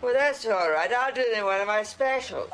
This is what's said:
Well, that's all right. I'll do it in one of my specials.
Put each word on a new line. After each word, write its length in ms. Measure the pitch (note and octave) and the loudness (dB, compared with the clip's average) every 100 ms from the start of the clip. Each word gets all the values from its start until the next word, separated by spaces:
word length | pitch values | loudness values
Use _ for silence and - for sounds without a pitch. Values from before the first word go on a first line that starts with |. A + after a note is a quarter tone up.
Well, 120 | B3 | 2
that's 320 | B3 C#4+ C4+ A3+ | 2 2 0 -2
all 240 | G3 E3+ | 0 2
right. 220 | D#3 F3 | 2 2
I'll 180 | A#3+ C4 | 0 0
do 80 | B3+ | 0
it 160 | B3 A3 | -2 0
in 60 | |
one 160 | G3+ F#3+ | 0 0
of 80 | G3+ | 0
my 140 | G#3+ | 0
specials. 720 | G#3 - C4+ C4 B3+ F3 G2 | -2 -2 0 0 -4 -8 -8